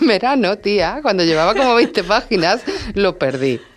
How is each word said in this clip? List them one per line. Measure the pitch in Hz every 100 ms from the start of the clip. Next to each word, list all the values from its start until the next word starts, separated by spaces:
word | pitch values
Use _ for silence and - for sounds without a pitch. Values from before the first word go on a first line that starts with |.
en | 302
verano, | 196 247 277 185 208
tía, | 202 202 170 247
cuando | 285 190
llevaba | 165 156 170
como | 226 254
veinte | 233 240 -
páginas, | 180 220 - 196 165 233 - 392 226
lo | 196 196 -
perdí. | 135 131 135 120 -